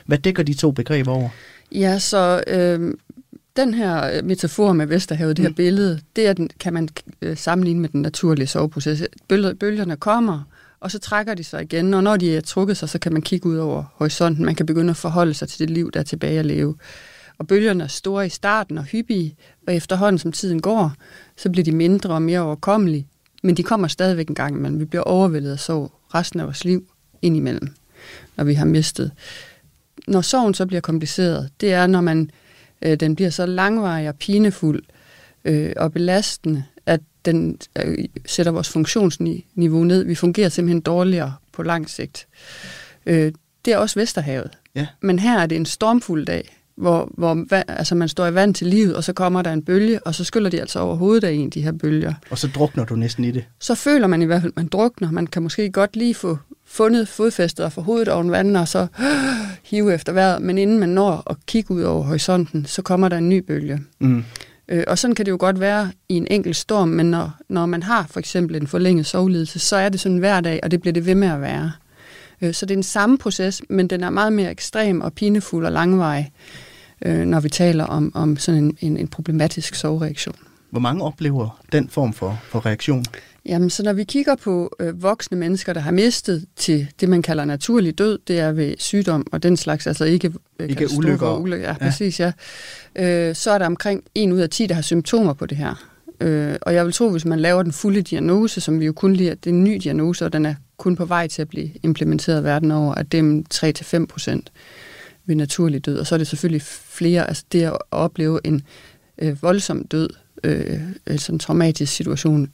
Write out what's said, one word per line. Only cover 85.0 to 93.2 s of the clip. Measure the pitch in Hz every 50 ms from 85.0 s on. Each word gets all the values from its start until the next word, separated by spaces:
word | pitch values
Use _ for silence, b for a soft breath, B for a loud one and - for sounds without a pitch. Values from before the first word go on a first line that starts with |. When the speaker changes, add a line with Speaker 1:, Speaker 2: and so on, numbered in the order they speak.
| 180
Speaker 2:
voksne | 196 220 233 - - 190 180
mennesker, | 170 170 190 190 - - 170
der | 165
har | 147 156
mistet | 170 185 214 240 233 - - - 180 160 160 - _
til | - - - 160 147 143 143 - -
det, | 190 180
man | 185 170
kalder | 160 - 160 151 143
naturlig | 147 143 139 - - 233 240 190 160 151 -
død, | 202 214 208 - - -
det | 180 170
er | 160 156
ved | 156 160 151 143 143 -
sygdom | - - - 202 196 185 160 147 127 -
og | - 160 -
den | 175 180 160
slags, | - 156 151 151 - -
altså | 156 - 156
ikke, | 156 170 175 - 170 165 - - _ _ -
øh, | - 147
Speaker 1:
Ikke | 139 -
Speaker 2:
katastrofer | 151 139 143 143 147 151
Speaker 1:
ulykker. | 143 - - 160
Speaker 2:
og | 160 160
ulykker. | 170 185 175 175 90 -
Ja, | 143 139
Speaker 1:
Ja. | 135 139
Speaker 2:
præcis, | 139 - 208 190 170 -
ja. | 170 175 170 B B B B B B B B B B B B
Øh, | - 185 180 175 170